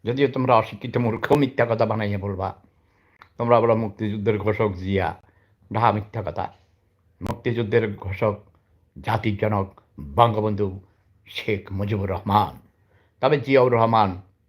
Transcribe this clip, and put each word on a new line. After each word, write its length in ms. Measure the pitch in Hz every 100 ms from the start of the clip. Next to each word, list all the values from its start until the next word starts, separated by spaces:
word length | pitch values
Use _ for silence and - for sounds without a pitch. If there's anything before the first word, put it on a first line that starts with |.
যদিও 240 | 107 131 139
তোমরা 280 | 131 127 113
অশিক্ষিত 400 | - 107 123 120
মূর্খ, 360 | 117 113 -
মিথ্যা 340 | 147 139 - 120
কথা 160 | 110 110
বানাইয়া 320 | 110 104 101
বলবা। 360 | 101 95 95 - _ _ _ _ _ _ - -
তোমরা 220 | 120 117
বলো 160 | 117 113
মুক্তিযুদ্ধের 600 | 110 - 107 107 104 104
ঘোষক 340 | 101 104 110
জিয়া, 480 | 92 95 95 85 87 _ _ _ _ -
ডাহা 200 | 110 117
মিথ্যা 300 | 104 104 120 92
কথা। 260 | 76 - - _ _ _ _ _ -
মুক্তিযুদ্ধের 720 | 95 - 127 117 104 117 110
ঘোষক 460 | 101 98 95 110 - - _ _ _ _ -
জাতির 340 | - 110 110 98
জনক 440 | 107 107 95 - _ - -
বঙ্গবন্ধু 640 | 71 117 107 107 101 101 92 - _ _ _ _
শেখ 460 | - - 101 -
মুজিবুর 380 | 98 101 101 98
রহমান। 480 | 90 101 104 101 - - _ _ _ _ _
তবে 200 | 131 143
জিয়াউর 320 | 120 135 123
রহমান 480 | 117 113 113 101 90 - _